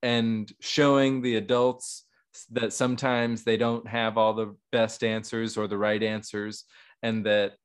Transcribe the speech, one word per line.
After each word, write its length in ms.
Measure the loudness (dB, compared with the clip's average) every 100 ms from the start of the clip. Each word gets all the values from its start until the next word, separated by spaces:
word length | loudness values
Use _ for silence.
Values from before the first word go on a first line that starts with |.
and 480 | 2 2 2 -2 -4 -12
showing 640 | -6 2 4 6 4 2
the 140 | 0 -2
adults 680 | 0 2 2 0 -10 -16 _ _ _
s-, 120 | -20 -8
that 200 | -4 -4
sometimes 720 | 0 0 0 0 0 0 -2
they 140 | 0 2
don't 300 | 2 -2 -4
have 300 | -2 -2 2
all 160 | 2
the 220 | 2 -4 -8 _
best 320 | 0 0 0
answers 540 | -2 -2 -4 -4 -4 -2
or 100 | -4
the 100 | 0
right 240 | 0 0
answers, 640 | 0 -4 -6 -8 -8 -10 -18 -20 -20 _
and 240 | -4 -2 2
that 280 | 2 2 -4